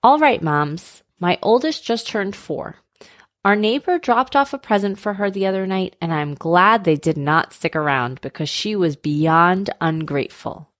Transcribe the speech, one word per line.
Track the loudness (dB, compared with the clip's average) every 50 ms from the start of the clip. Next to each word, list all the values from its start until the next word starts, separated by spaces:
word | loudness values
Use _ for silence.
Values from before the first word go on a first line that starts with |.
| 6
All | 6 4 6
right, | 4 2 2 0
moms, | -2 -2 0 0 0 -2 -4 -10 -12 -16 -20 -20 _ _ _ _
my | -2 -2 0 0
oldest | 2 2 2 2 2 -2 -6 -6 -4
just | -6 -6 -4 -4 -6
turned | -6 -4 -4 -4 -8
four. | -10 -10 -10 -8 -8 -8 -10 -14 _ _ _ _ _ -20 -20 _ _ _ _ _ _ _
Our | 2 2
neighbor | 2 2 0 0 0 0 -2 -2 -2
dropped | 0 0 2 2 0 0 2
off | 0 0 0
a | -4 -12
present | -4 0 0 0 0 0 -4 -4
for | -6 -6 -4
her | -2 -2 -4
the | -2 0 -2
other | 0 0 -2 -2 -2
night, | -2 -2 -2 -4 _ _
and | -6 -4
I'm | -2 -2 -2 -4 -6
glad | -6 -2 2 4 6 6 6 4 4 4
they | 2 0 2
did | 2 -2 -2 0
not | 0 2 2 2 2 0 -8
stick | -6 -6 -4 -2
around | -2 0 0 0 0 0 -2 -6 -8
because | -12 -14 _ -6 -6 -6
she | -4 -6 -4 -4 -2
was | 0 0 0 0
beyond | -2 _ -4 -2 0 2 4 4 6 6 4 4 0 -2 -6 -6 _
ungrateful. | -4 -2 -2 -2 -6 -4 -4 -4 -4 -4 -8 -12 -12 -12 -12 -12 -18 _ _ _